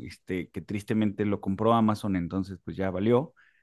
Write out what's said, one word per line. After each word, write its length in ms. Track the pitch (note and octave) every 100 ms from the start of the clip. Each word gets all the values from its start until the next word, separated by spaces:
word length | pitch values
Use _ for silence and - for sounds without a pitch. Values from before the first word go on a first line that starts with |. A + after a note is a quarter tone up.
este, 480 | E2+ - - F#2 -
que 100 | F#2
tristemente 640 | - G#2 - A2 G#2 G2+
lo 160 | G#2 G2
compró 340 | G2 F#2+ A2+
Amazon, 420 | A#2 A2 G#2 G#2 F#2
entonces 420 | E2+ F#2+ F#2+ F#2
pues 120 | - F2+
ya 140 | F#2+
valió, 440 | F2+ A2 A#2+ E3+ _ _ _